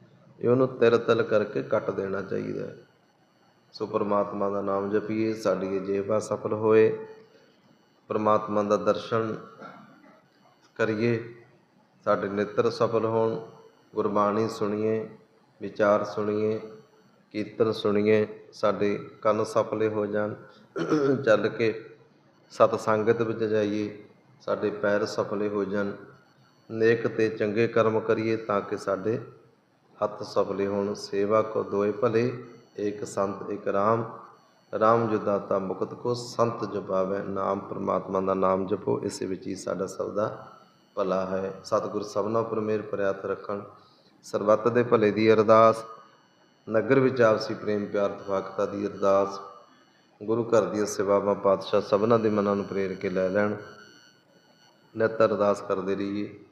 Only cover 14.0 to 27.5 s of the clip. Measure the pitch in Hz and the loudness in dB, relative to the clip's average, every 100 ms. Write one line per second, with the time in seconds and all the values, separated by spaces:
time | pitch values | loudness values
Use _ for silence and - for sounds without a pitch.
14 | 104 104 101 104 110 - 104 107 110 110 | 0 2 2 2 -2 -2 -4 -2 -2 -2
15 | 110 - _ _ _ - 101 - 104 104 | -6 -14 _ _ _ -14 -8 2 4 4
16 | 104 - 104 104 107 110 - - - _ | 2 -4 -2 0 0 -2 -8 -18 -20 _
17 | _ _ _ 107 101 - 113 107 107 104 | _ _ _ -8 -4 0 0 0 0 2
18 | 107 107 107 - - - 107 95 101 101 | 4 4 2 -6 -20 -2 0 0 0 -2
19 | - - 110 107 107 117 101 107 110 107 | -8 -4 0 0 0 0 2 2 0 0
20 | 104 104 107 110 - - - - - 156 | -2 -2 -4 -6 -16 -20 -12 -6 0 2
21 | 139 131 113 104 104 - 113 - - - | 2 2 4 4 2 0 -2 -2 -8 -20
22 | _ _ _ _ _ - 110 110 - 107 | _ _ _ _ _ 2 2 2 0 2
23 | 107 113 113 110 110 107 104 104 104 - | 2 2 0 -2 -2 0 0 -2 -6 -8
24 | - _ _ _ - 98 104 98 104 104 | -20 _ _ _ -6 -2 -2 -2 0 0
25 | 107 - 101 101 104 104 95 101 101 98 | -2 -4 -4 -4 -2 -2 -2 -2 -4 -8
26 | - - _ _ _ _ - 113 113 117 | -16 -20 _ _ _ _ -8 2 4 4
27 | 117 - 110 107 107 | 0 0 0 0 -2